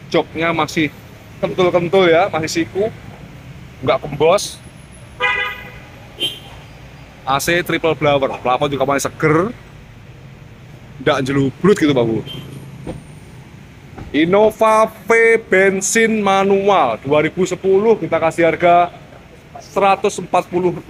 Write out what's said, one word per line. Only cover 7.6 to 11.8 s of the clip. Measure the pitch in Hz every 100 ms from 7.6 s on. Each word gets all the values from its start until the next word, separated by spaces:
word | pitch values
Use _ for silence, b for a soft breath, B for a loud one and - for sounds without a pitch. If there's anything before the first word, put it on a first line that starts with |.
| 170
triple | 165 165 151
blower, | 151 143 131 101
plafon | 120 127 143
juga | 139 131
masih | 139 135
seger, | - 156 156 202 247 - - - - - - - - - - - - - -
nggak | - 139 131
jelubrut | 139 135 - 180
gitu, | 208